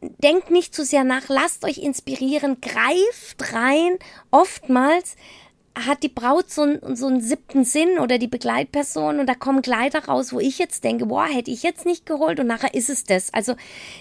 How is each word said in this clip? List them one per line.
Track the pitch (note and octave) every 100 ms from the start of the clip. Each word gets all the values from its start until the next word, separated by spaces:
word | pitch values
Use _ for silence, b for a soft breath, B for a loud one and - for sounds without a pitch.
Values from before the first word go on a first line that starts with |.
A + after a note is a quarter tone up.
denkt | - - C#4+ F4 -
nicht | F4 F4
zu | -
sehr | C#4 C#4+
nach, | C4 B3+ -
lasst | C4+ D#4+ -
euch | - C4+
inspirieren, | C#4+ C4 - B3+ C4 D4 C#4+ B3+
greift | A#3+ A3 A#3+ F4 G#4+ - - - -
rein. | A3+ B3 D4 E4+ F#4 B B B
Oftmals | C#4 F#4+ - - B3 C4+ F4 - - B B B _ _
hat | - A#3+ C#4+
die | D4+
Braut | - A#3+ D4+ F4+
so | -
'n, | D4 D4+ - A#3+
so | C4+
'n | B3+
siebten | A3+ C#4+ - C#4
Sinn | B3 D4+ E4+ F4+
oder | B3 B3
die | A#3
Begleitperson | A#3+ A#3+ A#3 C#4 C#4+ C#4 D#4 D4+ D4
und | C4
da |
kommen | B3 C4 C4+
Kleider | B3+ A3+ C4 D4+ -
raus, | C4 B3
wo | B3+
ich | C4+ C4
jetzt | F4 -
denke, | A#3 A#3 A3+
boah, | B3+ -
hätte | C4+ A#3
ich | A#3+
jetzt | E4 F4 F4
nicht | E4+ -
geholt | D4 D#4 C#4+
und | A#3+
nachher | A3+ C4+
ist | B3 A#3
es | C4
das. | - F#3 -
Also | A3+ G#3+ A#3+ B B B B